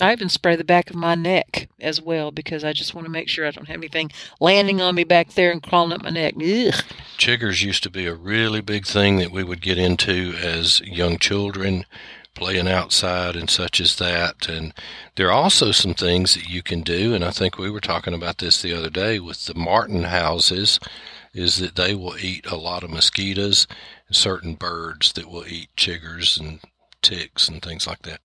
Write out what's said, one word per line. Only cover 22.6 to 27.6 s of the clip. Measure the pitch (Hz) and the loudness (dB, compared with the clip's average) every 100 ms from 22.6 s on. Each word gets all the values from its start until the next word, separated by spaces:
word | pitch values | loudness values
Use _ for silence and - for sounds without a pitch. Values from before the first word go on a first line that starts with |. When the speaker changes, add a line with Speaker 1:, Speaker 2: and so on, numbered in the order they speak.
| 85 90 | -6 -6
Speaker 2:
of | 87 | -6
mosquitoes | 85 - - 98 95 101 95 - - - - - | 0 2 2 -2 -2 2 2 0 -6 -20 -20 -2
and | - | 0
certain | 98 92 87 78 | 0 -2 -8 -8
birds | 87 85 82 78 - | -6 -8 -10 -2 -2
that | - 82 | -2 -10
will | 87 82 | -12 -12
eat | 85 80 - | -12 -8 -2
chiggers | 92 85 82 85 85 - | -2 -4 -10 -2 0 0
and | 78 78 - _ _ _ | -4 -12 -18 _ _ _
ticks | - 90 - - - | 2 2 -6 -2 -2
and | 82 | -2